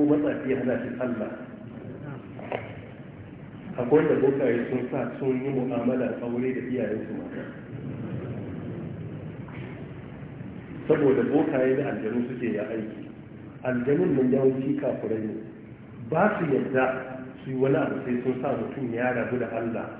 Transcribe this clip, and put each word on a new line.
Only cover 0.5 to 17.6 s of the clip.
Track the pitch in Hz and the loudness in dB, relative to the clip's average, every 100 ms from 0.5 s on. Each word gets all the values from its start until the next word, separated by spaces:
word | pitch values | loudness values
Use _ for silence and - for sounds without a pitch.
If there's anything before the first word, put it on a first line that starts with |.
| 131 | 0
hana | 120 117 | 2 0
shi | 120 - | -2 -4
sallah. | 123 110 - - - - - - - - - 135 - - - - - - - - - - - - - - - | -2 -2 -4 -6 -10 -12 -14 -12 -12 -10 -10 -10 -10 -12 -6 -6 -6 -12 -14 -14 -14 -14 -14 -14 -14 -14 -8
Akwai | - 120 151 - | -4 4 6 6
wanda | - | 6
bokaye | 131 139 131 117 120 | 4 4 4 2 2
sun | 127 123 | -2 -2
sa | 143 120 - | -2 -4 -2
sun | 135 127 | 0 0
yi | 135 | 0
mu'amalar | 135 123 120 120 127 120 113 | 0 0 0 2 2 0 -2
aure | 120 123 127 | -2 0 0
da | 127 | 0
iyayensu | 120 123 107 107 104 | -2 -2 0 -2 -4
mata. | - - - - - - - - - - - - - - - - - - - - - - - - - - - - - - - - - - - - - - | -6 -6 -8 -10 -10 -10 -10 -8 -8 -6 -6 -6 -6 -8 -8 -8 -8 -8 -8 -8 -10 -10 -10 -10 -10 -10 -10 -12 -12 -12 -12 -12 -12 -12 -12 -12 -6 2
Saboda | 156 139 120 | 6 6 6
bokaye | 120 143 151 135 131 131 | 6 4 4 4 4 4
da | 123 | 2
aljanu | 107 107 120 120 | 0 0 0 0
suke | 120 117 104 | -2 -2 0
ya | 107 | -2
aiki. | 113 107 107 - - - - - - | -4 -6 -8 -10 -12 -14 -14 -14 -6
Aljanun | 127 123 123 151 180 139 | -2 0 4 4 6 4
nan | 131 | 6
yawanci | 135 131 131 139 - | 6 6 6 2 2
kafurai | 135 117 113 110 | 0 0 0 -2
ne. | 107 - - - - - - - - | -2 -4 -8 -14 -16 -16 -16 -12 -2
Ba | 156 196 - | 4 4 4
su | 165 | 2
yarda | 127 117 131 131 127 - - - - | 2 2 4 2 2 -4 -8 -10 -10
su | - | -6
yi | |
wani | 131 | 2